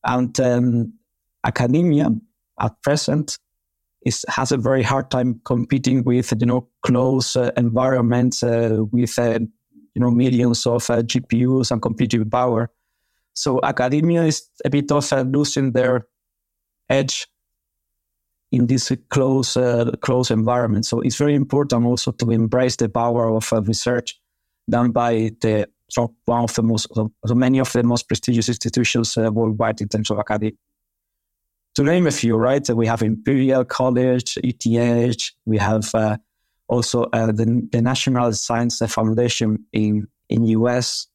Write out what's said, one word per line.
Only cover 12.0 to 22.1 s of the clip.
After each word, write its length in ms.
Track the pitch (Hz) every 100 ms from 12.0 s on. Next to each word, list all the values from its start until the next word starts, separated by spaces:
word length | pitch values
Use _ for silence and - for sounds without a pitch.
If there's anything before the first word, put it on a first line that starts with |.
| 117 113 107
power. 440 | 123 127 113 117 _ _ _ _ _ _
So 260 | - 147 127
academia 640 | 110 113 127 147 160 170
is 240 | 160 151 - _
a 60 | 127
bit 200 | 143 143
of, 220 | 147 139
uh, 80 | 139
losing 500 | 131 139 147 - 135
their 380 | 123 123 123 - _ _ _ _ _ _ _ _
edge 400 | 135 135 - - _ _ _ _ _ _ _ _ _ _ _ _
in 160 | 127 120
this 240 | 131 - 131 _
close, 480 | 143 131 135 123 127
uh, 360 | 123 120 117 -
close 320 | - 127 123
environment. 520 | 113 110 123 117 101
So 160 | 117 120
it's 160 | 127 -
very 200 | 147 143
important 500 | 127 139 143 117 120
also 240 | 120 -